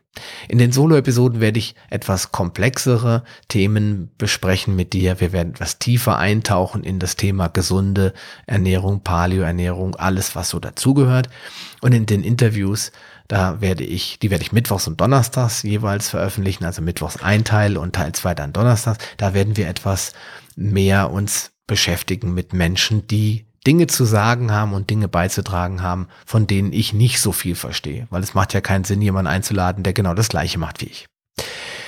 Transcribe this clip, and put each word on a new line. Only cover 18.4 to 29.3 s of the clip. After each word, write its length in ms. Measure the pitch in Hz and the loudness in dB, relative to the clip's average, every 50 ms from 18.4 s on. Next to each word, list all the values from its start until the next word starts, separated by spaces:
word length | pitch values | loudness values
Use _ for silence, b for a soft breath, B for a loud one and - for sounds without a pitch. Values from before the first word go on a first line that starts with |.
| 71 73 71 | -4 -6 -2
donnerstags. 500 | 90 113 123 120 107 - 117 107 - B B B | 2 2 4 4 2 2 -2 -4 -4 B B B
Da 160 | B 104 98 95 | B -2 0 2
werden 240 | 101 98 107 107 | 2 2 2 2
wir 100 | 107 98 | 0 -2
etwas 460 | 80 92 - - 98 95 90 - - B B B B B B B B B | -2 -4 -4 -2 -2 -2 -2 -2 -6 B B B B B B B B B
mehr 540 | - - 104 98 98 98 98 98 101 98 65 | -4 -2 0 2 4 4 4 4 4 2 2
uns 420 | 76 98 104 104 - - - - _ _ _ | 0 -2 -2 -2 -4 -4 -6 -8 _ _ _
beschäftigen 680 | - 110 98 - - 87 85 - - 95 90 - 87 90 | -2 -2 0 2 0 0 -2 -2 -4 -4 -4 -2 -2 -2
mit 180 | 90 87 - - | -2 -4 -2 0
Menschen, 540 | 92 87 85 92 92 - - 107 107 - | 0 2 2 2 0 0 0 0 0 0
die 400 | - 104 107 107 107 107 110 - _ _ _ - | 0 0 2 2 2 0 -2 -4 _ _ _ 2
Dinge 200 | 165 156 175 170 | 4 4 4 4
zu 180 | 165 - - 127 | 4 2 2 2
sagen 480 | 107 110 104 104 113 120 120 123 110 107 | 4 4 4 4 2 2 2 0 0 2
haben 220 | 107 107 107 101 | 2 0 0 -2
und 160 | 98 95 - | -2 -2 0
Dinge 180 | 104 110 107 87 | 0 0 0 0
beizutragen 760 | - 85 87 92 - - 92 - 92 87 87 90 95 90 90 | 0 0 0 0 0 -2 -4 -2 -2 -2 -2 -2 -4 -4 -4
haben, 260 | 90 90 92 90 - B B B | -4 -4 -4 -6 -8 B B B
von 200 | B - 113 107 | B 2 2 2
denen 280 | - 104 98 98 98 - | 4 2 2 2 0 0
ich 180 | 107 113 - - | -2 -2 0 2
nicht 260 | 104 120 120 123 - | 2 2 2 2 0
so 140 | - 107 90 | -2 -2 -2
viel 220 | - - 90 87 | -2 -2 -4 -4
verstehe. 520 | - - 62 - - - 78 71 113 123 - | -6 -6 -8 -8 -8 -8 -8 -8 -10 -10 -6
Weil 120 | - 90 98 | -6 -6 -4
es 120 | - - | -2 0
macht 180 | 95 98 - - | 0 0 2 0
ja 80 | 98 | -2
keinen 240 | - - 95 98 92 | 0 0 0 0 0
Sinn, 160 | 98 101 101 | 0 0 0
jemanden 280 | 107 101 95 95 92 | 2 2 2 0 0
einzuladen, 540 | 76 | 0